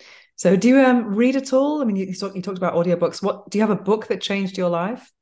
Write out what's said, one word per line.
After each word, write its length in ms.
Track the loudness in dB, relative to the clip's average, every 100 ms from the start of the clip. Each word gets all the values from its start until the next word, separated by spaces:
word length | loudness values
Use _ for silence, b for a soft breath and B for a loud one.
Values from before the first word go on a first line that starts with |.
| B B B -2
So 200 | 2 4
do 120 | 4
you, 120 | 6
um, 340 | 6 4 0
read 220 | 0 2 0
at 160 | 0
all? 300 | 0 2 0
I 20 |
mean, 120 | -2 -2
you, 100 | -4
you 80 |
talk-, 200 | -6 -8
you 60 | -8
talked 180 | -10 -4
about 160 | -2
audiobooks. 480 | 0 0 0 0 -2
What, 280 | -4 -6 -6
do 80 | -2
you 40 |
have 80 | 0
a 120 | 0
book 240 | 0 -2 -2
that 140 | -6
changed 340 | -4 -4 -4 -2
your 140 | -2
life? 420 | -2 -4 -8 -14 _